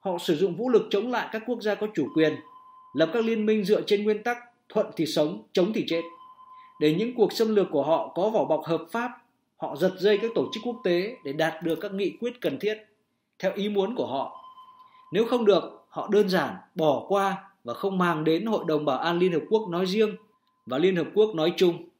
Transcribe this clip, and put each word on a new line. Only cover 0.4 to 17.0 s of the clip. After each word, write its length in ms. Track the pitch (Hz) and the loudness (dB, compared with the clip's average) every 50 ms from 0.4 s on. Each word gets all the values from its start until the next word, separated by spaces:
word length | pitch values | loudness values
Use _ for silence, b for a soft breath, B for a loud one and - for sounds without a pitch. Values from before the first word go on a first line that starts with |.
| 185 196 170 | 2 0 0
vũ 120 | 156 226 254 | -2 -2 4
lực 140 | 247 208 151 - | 4 4 4 4
chống 200 | - 196 214 247 | -2 -2 -2 -2
lại 180 | 247 226 175 - - | -2 -4 -4 -4 -6
các 100 | 220 220 | -8 -4
quốc 160 | - 247 220 196 | -4 -6 -4 -2
gia 120 | 214 202 | -4 -2
có 120 | 196 214 214 214 | -2 -4 -6 -2
chủ 140 | - 143 - - | -2 -4 -2 2
quyền, 220 | 160 156 151 151 131 - - - - - - - - - - _ | 2 2 2 2 -2 -12 -16 -20 -20 -20 -20 -20 -20 -20 -12 _
lập 160 | 135 160 160 - | 0 0 2 2
các 120 | 240 226 | 0 0
liên 220 | 226 226 220 214 | 0 0 0 2
minh 180 | 214 220 220 202 | 2 2 2 4
dựa 160 | 185 214 - | 2 2 2
trên 240 | - - 214 202 208 | 2 2 0 2 2
nguyên 180 | 214 214 208 - | 0 -2 0 -2
tắc 160 | 240 240 240 - - _ _ _ _ | -4 -4 -4 -8 -20 _ _ _ _
thuận 180 | - 214 214 - - | -2 -2 -2 -2 -2
thì 100 | - 165 | -4 -4
sống, 360 | 139 - 170 151 151 180 214 - _ _ | -2 0 0 0 0 -2 -8 -12 _ _
chống 200 | - 175 208 220 | 0 2 2 0
thì 120 | 220 156 - | -2 -2 -2
chết. 140 | 165 165 165 - - - - - - _ - B B B B B B _ | -4 -4 -4 -6 -14 -20 -20 -20 -20 _ -20 B B B B B B _
Để 140 | 143 151 156 | 0 2 2
những 200 | 170 220 240 247 | 2 -2 -2 2
cuộc 180 | - 214 180 - | 2 2 2 2
xâm 220 | - 226 220 220 | 0 0 2 4
lược 120 | 202 185 - | 2 2 2
của 120 | - 147 135 | 0 0 2
họ 300 | 147 165 151 - - - | 2 2 0 0 -4 -4
có 160 | 170 180 214 | -2 -2 0
vỏ 140 | 226 208 139 | 0 0 0
bọc 200 | 135 156 147 - | 2 0 -2 0
hợp 220 | - 165 160 165 - | -2 -4 -4 -4 -6
pháp, 200 | - 226 240 247 240 - _ _ _ _ _ _ _ | -6 -6 -6 -6 -8 -14 _ _ _ _ _ _ _
họ 200 | _ - - 147 | _ -10 -8 -4
giật 180 | 143 165 190 185 - | 0 0 0 0 2
dây 200 | 170 208 214 202 | 2 2 4 4
các 120 | 226 226 - | 2 -2 -2
tổ 140 | 170 135 120 - | -2 -2 -2 -4
chức 100 | 220 - | -6 -6
quốc 140 | 240 233 220 - | -6 -8 -2 0
tế 320 | 190 175 175 185 214 254 254 _ | 0 0 0 0 -4 -8 -10 _
để 80 | 139 135 | -10 -4
đạt 300 | 156 160 165 160 - 175 | -2 -2 -2 -2 -4 -4
được 160 | 160 165 151 | -4 -4 -4
các 120 | - 208 190 | -4 -8 -6
nghị 180 | 190 202 170 - - | -4 -4 -4 -4 -4
quyết 200 | 233 240 247 - | -8 -8 -8 -4
cần 180 | - 170 139 123 | -6 -6 -4 -2
thiết, 200 | - 208 214 214 - _ _ _ _ _ _ _ _ _ _ _ | -4 -4 -4 -6 -10 _ _ _ _ _ _ _ _ _ _ _
theo 140 | - 185 - | -4 -4 -4
ý 140 | 202 196 208 | -2 -4 -2
muốn 260 | 208 202 190 202 247 | 0 0 0 0 -2
của 120 | 240 135 | -4 -4
họ. 380 | 113 123 139 247 - - - - - - - - - - _ B B B B B B - | -4 -4 -6 -6 -6 -10 -16 -20 -20 -20 -20 -20 -20 -20 _ B B B B B B -2
Nếu 140 | 185 233 | 0 0
không 180 | 233 - 240 226 | 2 0 2 4
được, 420 | 202 196 170 - - - - _ _ | 6 4 4 4 -2 -14 -20 _ _
họ 200 | - 156 139 - - | -10 -8 -4 2 4
đơn 160 | 208 208 185 | 4 4 4
giản 260 | 185 180 147 123 98 90 - _ _ | 2 0 0 0 -4 -10 -16 _ _
bỏ 300 | 180 160 156 135 120 | 0 2 2 2 2